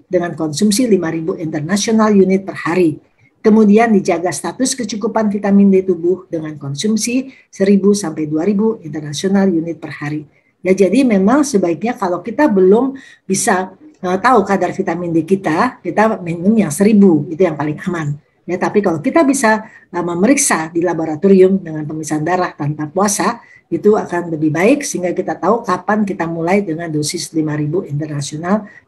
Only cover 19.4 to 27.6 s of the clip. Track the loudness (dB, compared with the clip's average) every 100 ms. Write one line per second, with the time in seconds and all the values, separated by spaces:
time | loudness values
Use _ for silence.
19.4 | 2 0 -2 -20 _ -6 -4 0 2 4
20.4 | 2 -2 -2 -2 -2 -2 -4 0 4 6
21.4 | 6 2 -4 -8 -8 -8 -6 -4 -2 -2
22.4 | -2 -4 -6 -4 -4 -2 0 0 -2 -4
23.4 | -12 -20 -8 0 2 2 0 -4 -4 -2
24.4 | -2 2 2 2 0 -4 -4 -4 -4 -2
25.4 | 0 0 -2 -4 -2 -2 -2 -4 -6 -4
26.4 | 0 0 0 -6 -6 -4 -4 -6 -6 -4
27.4 | -2 -2